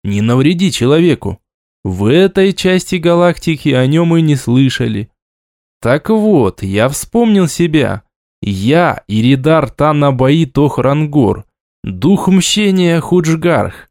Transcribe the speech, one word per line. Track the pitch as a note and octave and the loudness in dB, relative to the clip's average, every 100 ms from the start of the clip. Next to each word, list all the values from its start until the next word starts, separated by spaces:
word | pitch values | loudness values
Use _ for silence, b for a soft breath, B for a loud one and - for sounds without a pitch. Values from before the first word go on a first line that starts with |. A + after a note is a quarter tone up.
Не | G2+ G2+ | -4 -2
навреди | A2 B2+ C#3 F3 F#3+ | 0 2 2 0 -2
человеку. | - A#2+ D#3 F3 C#3+ G2 G#2+ _ _ _ _ | 0 0 2 2 0 -6 -10 _ _ _ _
В | G2 F#2 | -8 -2
этой | G#2 D#3 F#3+ G3 G3 | 0 2 2 2 0
части | F3+ F#3 F#3 - | 0 -2 -2 -2
галактики | F#3 E3+ E3+ F3 E3 - D3+ D3+ | -4 0 2 0 0 -4 -2 -2
о | B2+ C3 | 0 2
нем | D#3 E3+ | 0 2
и | E3 | 2
не | D#3+ | 2
слышали. | C#3 - B2 C3+ - A#2 G2+ G#2 _ _ _ _ _ _ _ | 0 0 2 2 -2 -6 -6 -10 _ _ _ _ _ _ _
Так | A2+ C#3+ - | -2 -2 0
вот, | A3 G#3+ F3 G2+ - | 0 2 2 0 -4
я | F#2+ G2+ B2+ | -4 0 -2
вспомнил | D3 - A#3 A3+ G3+ E3+ | -2 -4 0 2 2 0
себя. | - E3+ D3+ A2 G2 _ _ _ _ | -2 0 0 0 -4 _ _ _ _
Я | G2+ F#2+ G#2+ D#3+ E3+ G#2+ - | -8 -4 0 2 0 -4 -4
Иридар | G#2+ A#2+ C3+ D3+ D#3+ C3 | 0 2 2 2 0 -2
Танабаи | - D3 D3 C#3+ B2+ C3 D#3+ | -2 -2 2 0 2 2 2
Тохрангор, | D#3 - D3 - B2 D3 D3+ D3 G#2 G2 - _ _ _ | 0 0 0 0 0 0 0 0 0 -2 -10 _ _ _
дух | - F#2 C#3 G3 F3+ | -12 -4 0 2 2
мщения | F#3+ - - G#3 F#3+ F3 E3+ | 2 0 -2 0 2 2 0
Худжгарх. | - F3+ D#3+ D#3+ E3+ C#3+ F2+ - - | 0 0 0 -2 0 0 -2 -8 -20